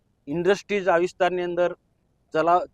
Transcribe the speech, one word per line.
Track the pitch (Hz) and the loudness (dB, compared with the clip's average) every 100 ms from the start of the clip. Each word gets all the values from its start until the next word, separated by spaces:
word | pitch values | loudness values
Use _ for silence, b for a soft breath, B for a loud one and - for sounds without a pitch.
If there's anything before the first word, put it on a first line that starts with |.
| _ _ - | _ _ -8
ઇન્ડસ્ટ્રીઝ | 156 175 202 - 202 185 | -2 0 0 0 -4 0
આ | 170 | 0
વિસ્તારની | 175 - 180 180 | 0 0 -2 -2
અંદર | 175 175 175 175 _ _ _ _ _ | -4 -2 -2 -2 _ _ _ _ _
ચલા-, | 156 160 175 151 | -2 2 2 2